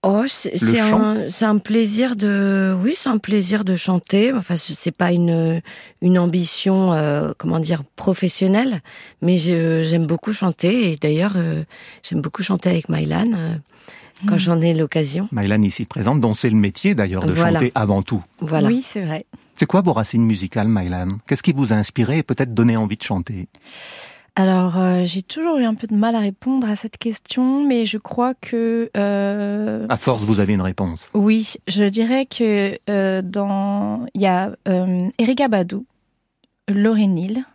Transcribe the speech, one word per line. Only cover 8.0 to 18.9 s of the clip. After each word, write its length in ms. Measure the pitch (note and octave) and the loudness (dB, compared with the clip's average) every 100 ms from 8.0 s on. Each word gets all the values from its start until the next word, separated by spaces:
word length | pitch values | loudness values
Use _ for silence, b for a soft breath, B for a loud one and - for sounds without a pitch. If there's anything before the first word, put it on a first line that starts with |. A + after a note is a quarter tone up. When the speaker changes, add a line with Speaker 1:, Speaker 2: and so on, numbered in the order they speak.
| - F3+ F#3 - F#3+ G3 C4 F#3+ B B B _ | -2 0 -2 0 2 2 0 -4 B B B _
Speaker 1:
mais 160 | F3 F3+ | 2 2
je, 440 | D#3+ E3+ E3 D#3+ | 2 2 2 0
j'aime 240 | D#3+ E3 D#3+ | 2 0 0
beaucoup 280 | E3+ - | -2 -2
chanter. 580 | G#3+ F#3+ D#3+ E3+ A#3+ G3+ | -2 -2 0 0 2 0
Et 60 | D3+ | 0
d'ailleurs, 380 | D3+ D#3 G3+ F#3+ | 0 2 0 0
euh, 260 | E3 D#3 D#3 B B B | -2 -4 -6 B B B
j'aime 160 | - F3 | -6 -4
beaucoup 240 | - - | -4 -6
chanter 260 | F#3+ F3+ F3+ | -2 0 0
avec 200 | E3+ - | 0 0
Mylan, 420 | D#3 D3+ D#3+ A3+ | -2 0 0 0
euh, 220 | G3+ D#3+ D#3+ - B B B B - G3 | 0 -4 -6 -10 B B B B -6 0
quand 80 | G3+ | 2
Speaker 3:
Mm. 40 | |
Speaker 1:
j'en 200 | F3+ E3+ | 2 2
ai 140 | E3+ | 2
l'occasion. 560 | D#3+ D#3 D#3+ D3 D#3+ G3+ | 2 0 0 -2 -4 -4
Speaker 2:
Mylan 300 | A#2+ G2 G#2+ | -2 2 2
ici 240 | G2+ - - | 2 0 -8
présente, 340 | - G#2+ D3 | -2 0 2
dont 140 | A#2 | 2
c'est 160 | G#2+ B2+ | 0 2
le 80 | A2 | 4
métier 380 | G2+ - G3 D#3+ | 2 0 0 0
d'ailleurs 280 | G2 F#2 | 0 0
de 80 | - | 0
Speaker 1:
Voilà. 280 | D3+ E3+ E3 | 2 2 2
Speaker 2:
chanter 100 | B2 | 0
avant 280 | B2 G#2 G2+ | 0 0 0
tout. 240 | - G#2 - _ | 0 -4 -6 _
Speaker 1:
Voilà. 260 | D#3 D#3 G#3+ | -4 0 2
Speaker 3:
Oui, 140 | A#3+ | 2
c'est 140 | C4 | -2